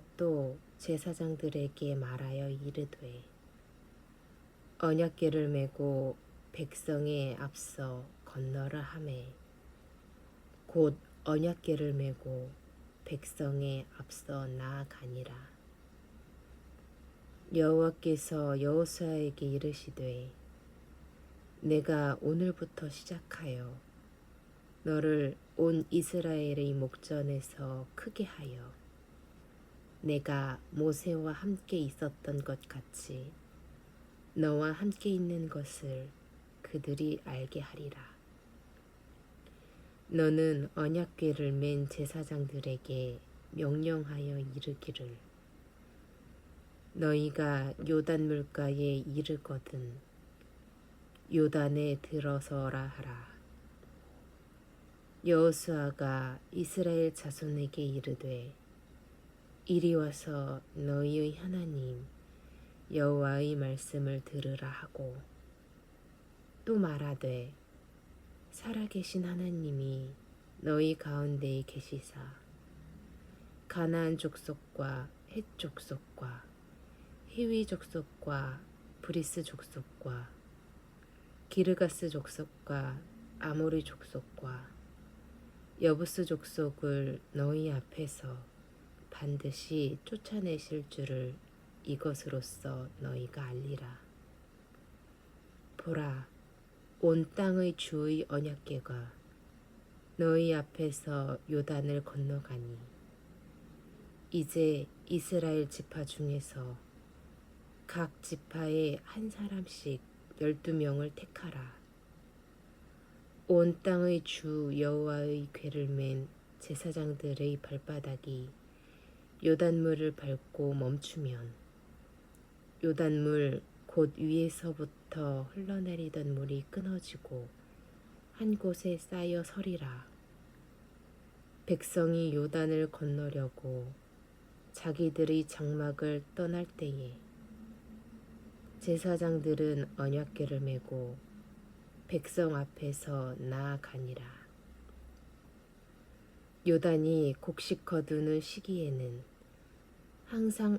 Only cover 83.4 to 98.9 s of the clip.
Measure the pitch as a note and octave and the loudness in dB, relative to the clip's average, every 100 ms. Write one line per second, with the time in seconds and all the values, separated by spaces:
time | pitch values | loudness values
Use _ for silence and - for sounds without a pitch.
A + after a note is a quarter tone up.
83.4 | D#3 D3+ D#3 D#3 C#3+ C3+ - C#3 - - | -2 2 4 2 0 -10 -10 -10 -10 -10
84.4 | C3 B2+ B2+ - - - - - - - | -8 -8 -10 -18 -20 -20 -20 -20 -20 -20
85.4 | - - - - E3 D3+ E3+ - F3 D#3 | -20 -20 -18 4 6 6 2 -2 0 0
86.4 | - - D3+ C#3 D3 C#3 C3+ C3+ - C#3+ | -4 -2 -2 0 0 0 0 -4 -6 0
87.4 | C#3+ D#3 D#3 C3+ - - D3 - C3+ B2+ | 2 2 0 -2 -6 -8 -8 -6 -10 -10
88.4 | - - - - - - - - C#3+ C#3+ | -14 -20 -20 -20 -20 -20 -18 -8 -4 -2
89.4 | C#3 C3+ - D#3 C#3 C#3+ - G#3+ - G#3+ | -4 -6 -2 0 0 -2 -8 -10 -6 -2
90.4 | F#3 D#3 - D#3 C#3+ - C3+ C3 B2+ C3+ | 0 -2 -2 -6 -6 -6 -4 -2 -4 -6
91.4 | - - - - - C#3 D#3 C#3+ - C3+ | -14 -20 -20 -14 -6 -2 -2 -2 -4 -4
92.4 | - - C#3 C3 C3 - C3+ B2+ B2+ C#3+ | -6 -10 -8 -6 -8 -8 -6 -4 -6 -6
93.4 | C3 B2 C#3 C#3+ B2 B2+ - - - - | -6 -6 -6 -6 -8 -14 -18 -20 -20 -20
94.4 | - - - - - - - - - - | -20 -20 -20 -20 -20 -20 -20 -20 -20 -20
95.4 | - - - - E3 D#3 D3 C3 C3 - | -20 -20 -20 -10 -2 0 0 -2 -6 -16
96.4 | - - - - - - E3+ E3 D#3+ - | -20 -20 -20 -20 -20 4 6 6 4 2
97.4 | G3 F#3 F3+ E3 - D#3 D3+ D#3 - C#3+ | 4 4 4 2 -2 0 2 0 2 0
98.4 | D3 C#3+ - C#3 - | 0 -4 -6 -6 -6